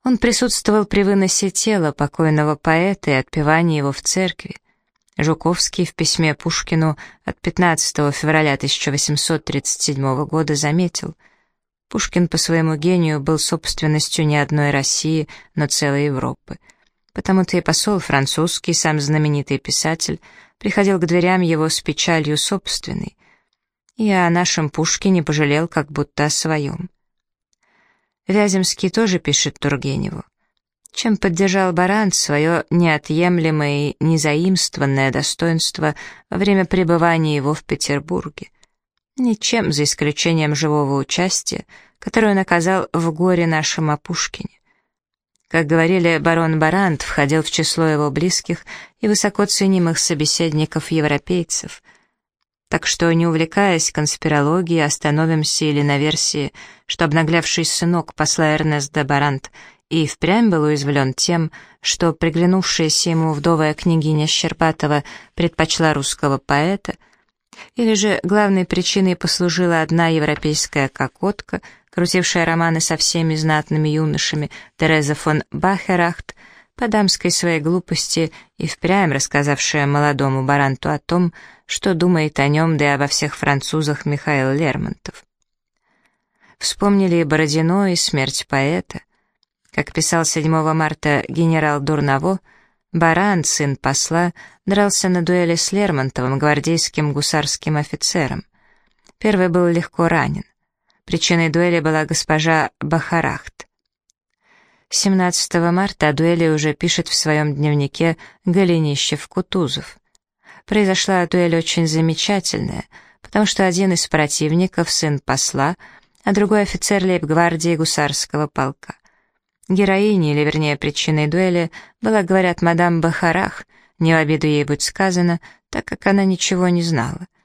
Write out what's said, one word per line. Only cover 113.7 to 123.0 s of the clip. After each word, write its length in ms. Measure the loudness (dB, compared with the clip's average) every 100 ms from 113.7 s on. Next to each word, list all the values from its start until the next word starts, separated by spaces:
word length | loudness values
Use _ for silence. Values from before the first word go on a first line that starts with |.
| 2 2
из 160 | 0 0
противников — 800 | 0 0 0 0 2 0 0 -2
сын 300 | -2 -2 -2
посла, 560 | -2 -2 -2 0 -2 -4 -14 -20 _ _
а 80 | 0
другой — 300 | 2 4 2
офицер 420 | 2 -2 0 0
лейб-гвардии 720 | 2 0 0 2 2 0 -2 0
гусарского 720 | 0 0 -2 -2 -4 -4 -4
полка. 480 | -2 -4 -6 -18 -20 _ _ _ _ _ _ -2
Героиней, 640 | 2 2 2 2 2 2
или 140 | 2 0
вернее 320 | 0 -2 -2
причиной 500 | -4 -4 0 0 0
дуэли, 440 | 2 2 0 -2 -8 -20 _
была, 220 | 0 0
говорят, 380 | 2 2 2 2
мадам 400 | 0 2 2 2